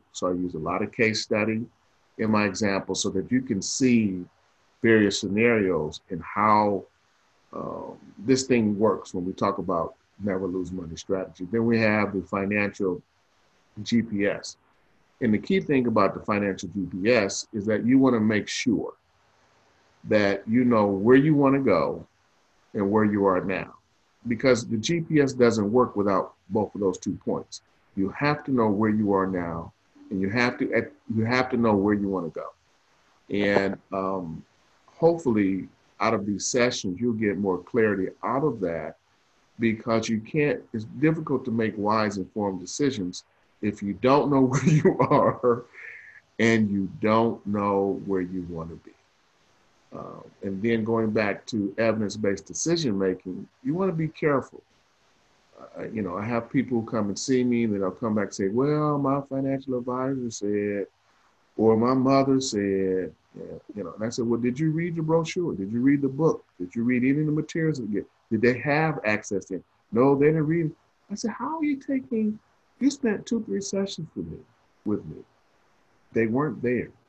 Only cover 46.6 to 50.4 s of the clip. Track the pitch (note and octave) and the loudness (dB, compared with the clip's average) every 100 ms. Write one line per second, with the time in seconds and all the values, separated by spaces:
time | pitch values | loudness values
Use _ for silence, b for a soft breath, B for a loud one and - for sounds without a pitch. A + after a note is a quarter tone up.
46.6 | G#2 G2+ F#2+ - G#2+ A2 A#2 A2 G2+ G#2 | 2 0 -4 -2 2 4 2 -2 -4 -2
47.6 | G2+ G2 G2 F#2 G2 F#2+ F2 F#2 E2+ E2 | 0 2 0 -2 -2 -4 -2 -6 -8 -8
48.6 | D#2+ D#2+ - - _ _ _ _ _ _ | -10 -14 -20 -20 _ _ _ _ _ _
49.6 | _ _ _ - - - - - | _ _ _ -16 -14 -16 -20 -10